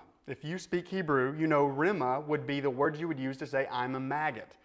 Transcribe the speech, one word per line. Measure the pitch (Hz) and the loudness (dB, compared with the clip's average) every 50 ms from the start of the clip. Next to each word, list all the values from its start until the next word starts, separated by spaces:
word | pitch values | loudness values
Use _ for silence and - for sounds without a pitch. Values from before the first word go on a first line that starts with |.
| - - _ _ _ | -14 -20 _ _ _
If | 131 135 - - | -12 -12 -8 -8
you | 151 180 | -8 -8
speak | 185 - - 180 175 175 - | -8 -4 -4 -2 -4 -2 -2
Hebrew, | 190 190 175 156 143 131 127 135 151 | -4 -2 0 2 4 4 4 2 0
you | 156 160 | 0 2
know | 156 151 143 143 | 4 6 6 4
rima | 139 135 139 160 196 208 151 127 127 127 143 | 4 2 2 2 2 2 2 2 0 0 0
would | 151 147 151 147 127 | 0 0 -2 0 0
be | 139 139 139 | -2 -2 0
the | 135 139 | 0 0
word | 123 131 147 160 151 | 2 2 2 0 0
you | 151 170 165 | -2 -4 -4
would | 151 131 | -4 -2
use | 131 131 131 - | -4 -4 -4 -6
to | 151 | -6
say, | 127 139 135 135 - | -2 0 0 0 0
"I'm | 120 123 123 127 135 | -2 -2 -2 -2 -2
a | 131 | -2
maggot." | 131 135 143 151 156 151 120 110 - - - - | -2 -2 -2 -2 -2 -2 -4 -6 -10 -14 -18 -20